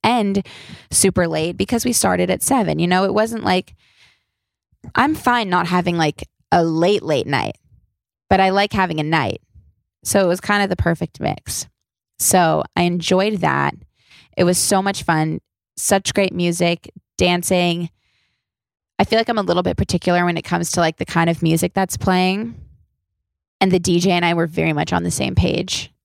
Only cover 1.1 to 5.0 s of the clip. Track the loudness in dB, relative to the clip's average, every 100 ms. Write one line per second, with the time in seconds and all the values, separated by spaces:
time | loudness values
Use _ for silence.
1.1 | 2 0 0 -2 -4 -4 -2 -2 0 0
2.1 | 0 0 -2 0 0 0 0 0 2 0
3.1 | 0 -2 -2 -2 -2 -2 -14 _ _ _
4.1 | _ _ _ _ _ _ _ -6 0